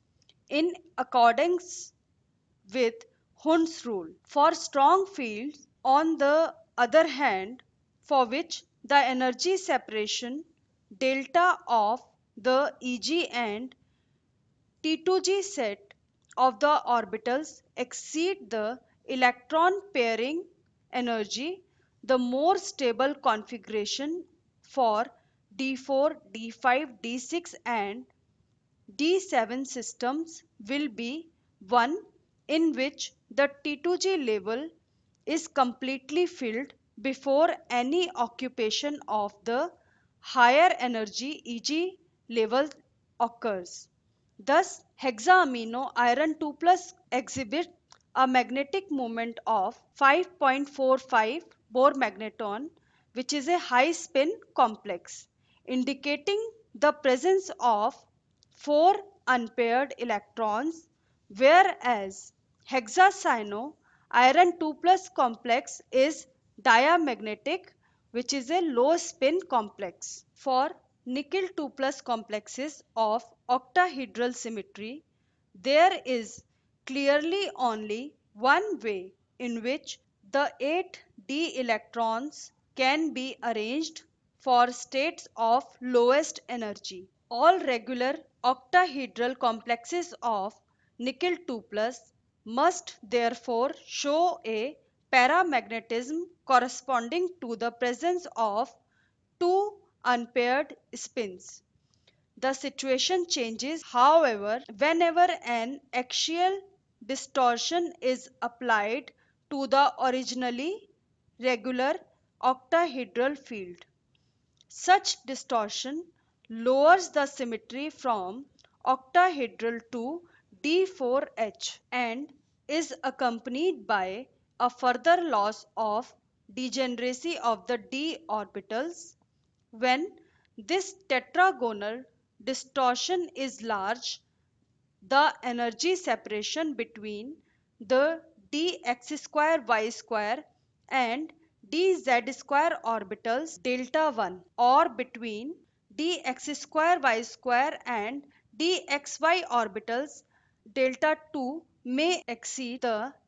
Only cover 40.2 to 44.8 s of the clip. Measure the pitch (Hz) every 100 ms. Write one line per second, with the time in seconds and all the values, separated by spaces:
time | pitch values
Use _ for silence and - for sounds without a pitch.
40.2 | - 262 240 277 359 - 247 226 214 185
41.2 | 262 311 - 233 233 311 370 370 _ _
42.2 | - 233 220 254 302 - _ _ _ -
43.2 | 233 - 240 190 175 - - _ _ _
44.2 | _ _ 202 302 381 -